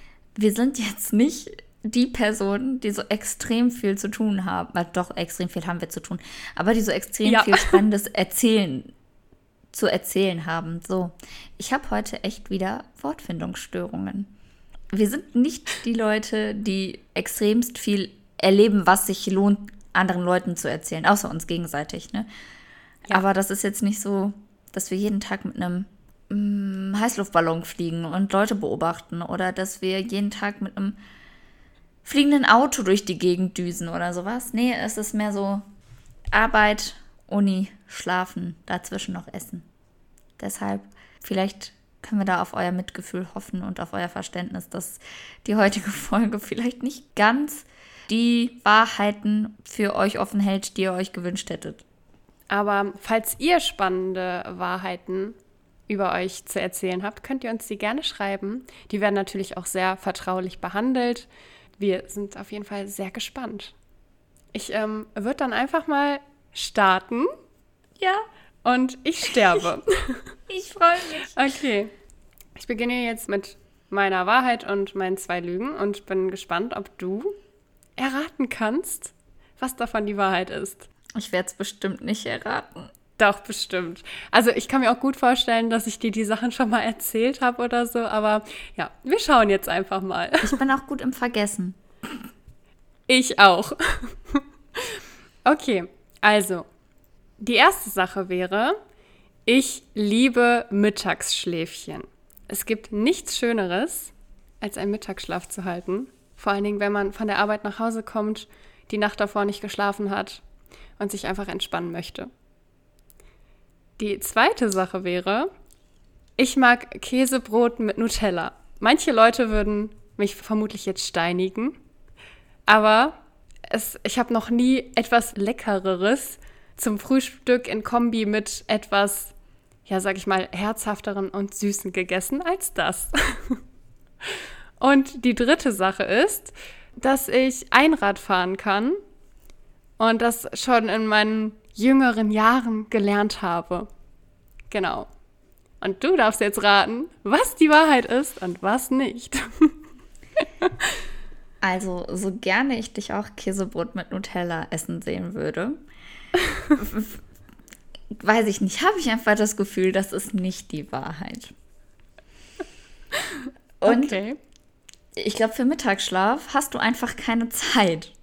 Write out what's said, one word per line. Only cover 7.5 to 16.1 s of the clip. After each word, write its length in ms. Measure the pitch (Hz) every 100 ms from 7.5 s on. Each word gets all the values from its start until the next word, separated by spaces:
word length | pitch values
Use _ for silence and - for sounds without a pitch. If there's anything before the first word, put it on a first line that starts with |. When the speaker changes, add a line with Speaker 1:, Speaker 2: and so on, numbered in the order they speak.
| -
Speaker 1:
Spannendes 500 | - - 214 208 -
erzählen, 840 | - 190 - 233 220 185 131 - - _ _ _ _ _ _ _
zu 140 | - 208
erzählen 580 | 180 - - 196 170 160
haben. 340 | 165 160 170 -
So, 240 | 190 175 - - - - -
ich 160 | -
hab 180 | 269 -
heute 320 | 208 214 -
echt 260 | 202 - -
wieder 360 | 190 185 220 - -
Wortfindungsstörungen. 1200 | 277 320 - 165 175 180 - 180 175 - 98 196 202 - - _ - - -
Wir 180 | 196 208
sind 260 | 277 - 240
nicht 500 | 269 - - - 233
die 80 |
Leute, 600 | 226 220